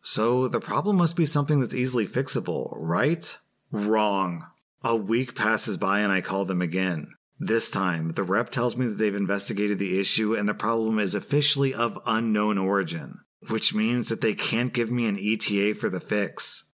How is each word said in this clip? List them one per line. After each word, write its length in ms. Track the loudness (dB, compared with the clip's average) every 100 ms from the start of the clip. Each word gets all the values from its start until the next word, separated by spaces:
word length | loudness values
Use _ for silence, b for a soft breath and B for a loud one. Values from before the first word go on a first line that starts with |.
So 460 | 0 2 4 2 2
the 120 | -2
problem 360 | -2 -2 2 4
must 200 | 4 2
be 100 | 2
something 340 | 2 2 2
that's 140 | 2
easily 320 | 0 0 0 0
fixable, 680 | 0 0 -2 -2 -4 -4
right? 640 | -6 -2 0 2 0 -4 -8 _ _ _
Wrong. 760 | -4 2 4 4 2 0 -4 -10 _ _ _
A 140 | 0 0
week 380 | 2 0 0
passes 420 | 0 0 2 0 0
by 240 | 0 2
and 100 | 2
I 120 | 2
call 240 | 0 -2 0
them 160 | 0
again. 460 | 0 0 0 -2 -8 -18 _ _
This 320 | 0 0 2
time, 400 | 0 -2 0 -2
the 120 | -2
rep 280 | 0 0 0
tells 260 | -2 -2 0
me 100 | -4
that 120 | 0
they've 160 | 0
investigated 640 | 0 0 0 -2 -2 0 0
the 220 | 0 0
issue 340 | 0 0 0
and 140 | 0 -2
the 60 |
problem 440 | -2 -2 0 0 0
is 160 | 0
officially 580 | -2 0 0 2 2 0
of 260 | 0 -2 -2 -2
unknown 520 | 0 2 2 2 2
origin, 600 | 2 0 0 -6 -10 -16 _ _ -6
which 260 | -2 0
means 340 | 0 0 0 -2
that 140 | 0
they 120 | 0
can't 380 | 0 -2 -2 -2
give 180 | -2 -2
me 160 | 0 0
an 120 | -2
E 180 | -2 -2
T 340 | 0 2 2
A 20 |
for 160 | 0 -2
the 120 | -4
fix. 640 | -2 -2 -2 -2 -4 -4 -10